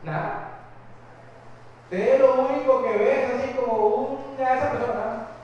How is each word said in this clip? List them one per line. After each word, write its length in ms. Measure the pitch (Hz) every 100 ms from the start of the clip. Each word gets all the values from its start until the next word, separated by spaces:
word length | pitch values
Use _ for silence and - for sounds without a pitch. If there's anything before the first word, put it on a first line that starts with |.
Nada. 460 | - - - - - - - - - - - - - - - - - -
Usted 360 | - 185 226 269
lo 140 | 262 254
único 420 | - 285 269 254
que 140 | 226 202
ve 260 | 208 -
es 100 | 247 247
así 180 | 262
como 220 | 254 240 220
una, 760 | 214 254 262 277 - - 262
esa 180 | 254 294
persona, 220 | - 233
¿no? 400 | - 226 226 - -